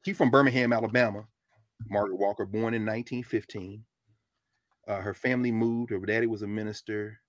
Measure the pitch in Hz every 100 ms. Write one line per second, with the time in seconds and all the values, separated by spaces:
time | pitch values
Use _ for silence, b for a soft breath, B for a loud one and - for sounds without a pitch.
0 | - 196 135 135 139 127 120 113 110 123
1 | 117 101 110 _ _ _ _ _ 110 101
2 | 101 92 101 104 98 107 113 113 107 110
3 | 120 127 117 110 - 104 92 104 110 _
4 | _ _ _ _ _ _ _ _ - 98
5 | 98 95 131 127 123 113 117 117 120 101
6 | 98 110 117 107 104 107 107 104 - 104
7 | 107 110